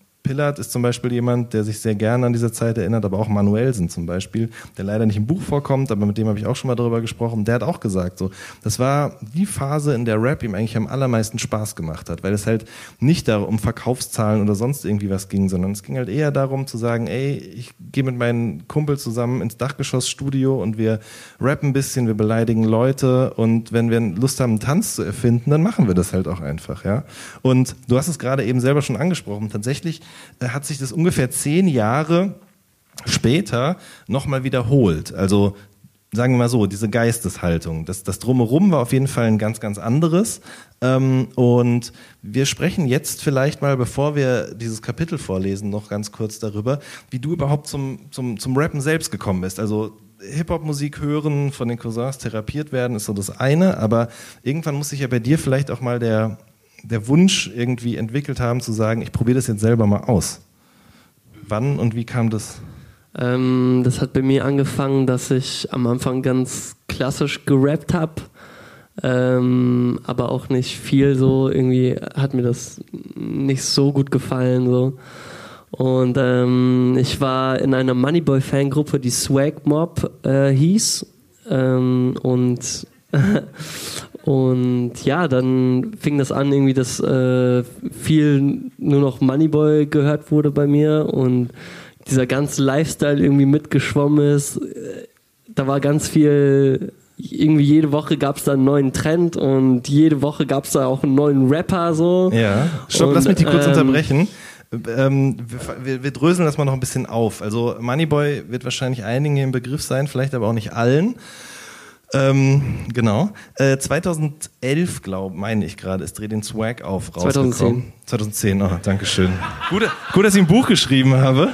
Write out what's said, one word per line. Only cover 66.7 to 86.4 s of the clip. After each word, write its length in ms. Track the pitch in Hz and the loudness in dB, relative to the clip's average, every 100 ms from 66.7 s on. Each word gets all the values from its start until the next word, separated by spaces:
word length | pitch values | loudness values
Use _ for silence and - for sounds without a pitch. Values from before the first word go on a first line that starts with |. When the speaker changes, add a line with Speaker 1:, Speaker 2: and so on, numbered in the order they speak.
| - - | -16 -12
Speaker 2:
klassisch 560 | - 135 - 143 - - | -4 -4 -2 -4 -4 2
gerappt 480 | 135 143 156 - | 4 4 0 -2
hab, 280 | 175 156 - - - - - - - _ - | -2 -2 -6 -16 -20 -20 -20 -20 -20 _ -6
ähm, 1000 | 131 127 127 127 123 127 123 123 123 - | 0 2 2 2 2 2 2 2 2 -2
aber 260 | - 127 120 | -4 -4 -2
auch 180 | 135 - | -4 -2
nicht 300 | 127 127 - | -2 -2 -8
viel 360 | - 139 139 131 | 0 4 4 4
so. 320 | 131 131 131 | 4 4 2
Irgendwie 460 | - 127 127 127 - - | 2 2 2 2 0 -6
hat 200 | - 135 | -2 -2
mir 80 | 131 | 0
das 380 | 120 123 - - - - - | -2 -2 -8 -16 -16 -16 -14
nicht 480 | - 55 107 139 135 | -10 -6 -2 -2 -2
so 300 | - - 139 | 0 2 2
gut 180 | 139 135 | 2 0
gefallen, 560 | 135 - 131 127 127 123 | -2 -2 -2 0 2 2
so. 320 | 123 131 131 - - - - - - _ | 2 0 -2 -16 -20 -20 -18 -20 -20 _
Und, 460 | - 131 131 127 135 | -4 0 2 2 2
ähm, 760 | 127 123 123 127 127 127 127 127 | 2 2 4 4 4 4 2 2
ich 200 | 131 - | 0 0
war 380 | 135 131 131 131 | 0 0 0 0
in 140 | 135 | 0
einer 200 | 131 131 | 2 2
Moneyboy-Fangruppe, 1080 | 127 135 170 147 135 - 139 139 143 147 143 | 2 2 2 2 0 0 0 0 0 0 -2
die 100 | 123 | -2
Swag 560 | - - 135 147 151 147 | -4 0 2 0 0 0
Mob, 440 | 151 170 - - - | 0 0 -2 -6 -4
äh, 260 | 135 135 139 | 0 2 4
hieß. 560 | 135 160 214 - - - _ _ _ 233 | 4 4 2 0 -4 -8 _ _ _ -4
Ähm, 640 | 135 131 127 127 127 127 - | 0 2 2 2 2 0 0
und, 640 | 131 127 123 123 - - - _ _ | 0 2 2 0 -6 -10 -12 _ _
<laughs> 320 | 147 190 208 - - 156 - - - - - | 0 2 2 -2 -14 -14 -12 -12 -12 -14 -6
und 680 | - 135 131 127 123 123 120 - | 0 2 2 2 0 0 -2 -2
ja, 240 | 135 151 165 | -2 0 2
dann 640 | 127 127 131 127 127 220 214 | 2 2 2 2 2 -2 -4
fing 200 | 147 147 | -2 0
das 140 | 135 | 0
an, 200 | - | 0